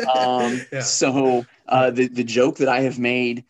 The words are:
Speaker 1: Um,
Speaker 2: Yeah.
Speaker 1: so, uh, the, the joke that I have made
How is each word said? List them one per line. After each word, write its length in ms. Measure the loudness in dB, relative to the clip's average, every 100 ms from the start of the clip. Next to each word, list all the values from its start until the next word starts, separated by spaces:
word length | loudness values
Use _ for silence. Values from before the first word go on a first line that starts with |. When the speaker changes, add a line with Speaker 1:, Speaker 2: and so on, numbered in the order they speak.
| -2 0
Speaker 1:
Um, 440 | 0 0 -2 -4 -6
Speaker 2:
Yeah. 80 | -8
Speaker 1:
so, 680 | -4 0 0 2 2 2 -2 _ -2
uh, 220 | 2 2
the, 160 | 2 0
the 160 | -2
joke 320 | -2 2 2 2
that 120 | 0
I 120 | 0
have 180 | 0 -2
made 460 | -2 0 -2 -4 -10